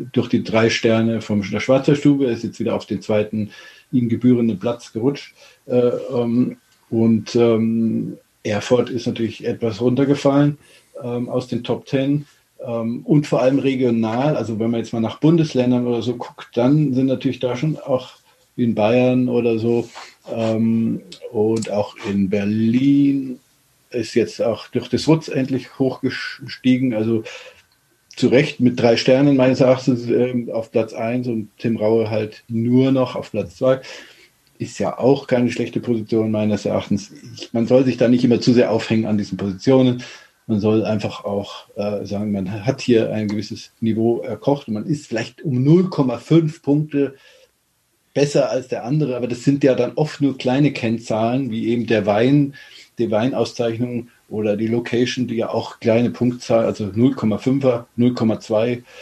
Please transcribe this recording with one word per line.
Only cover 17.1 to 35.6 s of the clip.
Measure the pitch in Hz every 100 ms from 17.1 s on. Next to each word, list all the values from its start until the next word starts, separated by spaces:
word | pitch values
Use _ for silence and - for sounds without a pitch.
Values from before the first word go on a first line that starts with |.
| 127 135 -
da | 127
schon | 123 156 151
auch | - 131 - - _ _ _ -
in | 120
Bayern | 107 104 123 127 127 123
oder | 120 117 113
so, | 117 120 113 - - - -
ähm, | - 110 110 113 113 113 113 - - -
und | 120 107 113 104
auch | 101 104 - 113
in | 98 95
Berlin | 101 101 107 113 120 139 139 143 139 135 127 _ _ _ _ _
ist | 123 113
jetzt | - 104 -
auch | 117 107 -
durch | 123 -
das | 123 131
Rutz | 156 -
endlich | 139 131 135 - -
hochgestiegen, | 135 127 131 - - - 131 - 127 127 131
also | 107 110 113 - - - - _ _ _ _ _ -
zu | 123
Recht | 117 151 -
mit | 123 123
drei | 120 113
Sternen | - 131 143 135
meines | 127 127
Erachtens, | 127 127 - 123 120
ähm, | 117 123 123 117
auf | 110 113
Platz | 117 113
eins | - 113 123 123
und | 113 110 -
Tim | 123 110
Raue | 107 113 110
halt | 110 107 - -
nur | 113 117 123 131
noch | 135 123 -
auf | -
Platz | 104 95 -
zwei. | 131 131 - - - - - _ _ -
Ist | - -
ja | 98 -
auch | 120 139 -
keine | 123 123
schlechte | 113